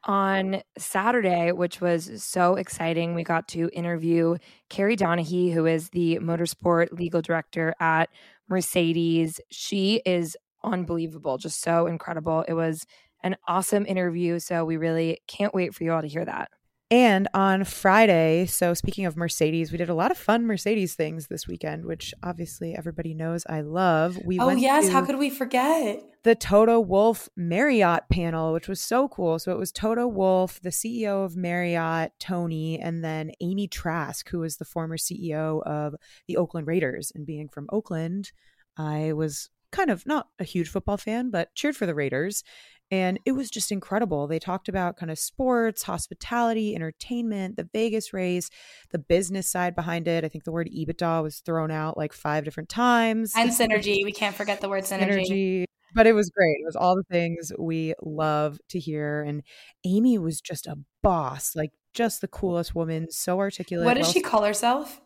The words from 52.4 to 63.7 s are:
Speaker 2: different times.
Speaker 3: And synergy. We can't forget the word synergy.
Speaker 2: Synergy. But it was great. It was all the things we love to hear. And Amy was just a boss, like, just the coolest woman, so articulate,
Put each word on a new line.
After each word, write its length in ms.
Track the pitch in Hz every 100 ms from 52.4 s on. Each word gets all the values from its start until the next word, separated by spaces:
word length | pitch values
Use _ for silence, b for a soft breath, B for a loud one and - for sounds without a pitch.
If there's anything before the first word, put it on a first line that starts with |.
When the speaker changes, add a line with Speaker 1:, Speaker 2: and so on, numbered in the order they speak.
| 151
Speaker 2:
different 220 | - 156
times. 680 | 226 247 240 226 220 220 226
Speaker 3:
And 140 | 233
synergy. 520 | 240 226 214 202 196
We 80 | 196
can't 240 | 202 208 190
forget 240 | 208 202
the 100 | 196
word 160 | 196 190
synergy. 440 | 196 196 196 185
Speaker 2:
Synergy. 360 | 196 190 185 180 _ _
But 140 | 170 220
it 60 |
was 180 | 220 190
great. 260 | 208 175 143
It 60 | 156
was 100 | 160
all 200 | 180 185
the 80 |
things 480 | 190 175 170 170 160 -
we 340 | 165 160 160 -
love 560 | - 151 156 151 151 147 _
to 100 | 180
hear. 420 | 160 151 147 147
And 220 | 147 147 - B B B 180
Amy 320 | 196 247 226
was 240 | 165 156
just 240 | - 160 -
a 140 | 147 143 _
boss, 520 | 202 175 135 135 - 160
like, 140 | 156 _ _
just 280 | - 233 -
the 60 | 165
coolest 460 | - 190 170 170
woman, 380 | 170 165 160 165
so 260 | - - 185
articulate, 480 | 196 - 185